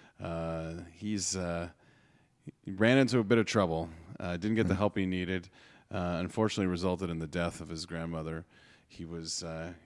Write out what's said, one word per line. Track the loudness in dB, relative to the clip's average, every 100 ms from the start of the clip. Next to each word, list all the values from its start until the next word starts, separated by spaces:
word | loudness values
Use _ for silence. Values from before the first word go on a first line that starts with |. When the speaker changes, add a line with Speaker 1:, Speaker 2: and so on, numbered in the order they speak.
| -20 -12
Speaker 1:
uh, | -8 -4 -4 -4 -6 -8 -12
he's, | -10 -4 -2 -2 -2
uh, | -2 -2 -4 -10 _ _ _ _ _ _ -18 -14
he | -8
ran | 4 6 8
into | 6 4
a |
bit | 6 6
of | 6
trouble, | 4 4 2 -2 -8 -16 -8
uh, | -4 -2
didn't | 0 2
get | 4
the |
Speaker 2:
Mm. | 4
Speaker 1:
help | 2 2
he | 0
needed, | 0 -2 -4 -6 -20 -20 -20 -10
uh, | -4 -2 0
unfortunately | -2 0 0 2 0
resulted | 2 0 0 -2
in | -4
the | -4
death | -2 -2 -4
of | -10
his | -10 -8
grandmother. | -6 -6 -6 -6 -8 -10 -20 -20 -20 _
He | -14
was, | -10 -8 -8 -8
uh, | -8 -8 -10 -12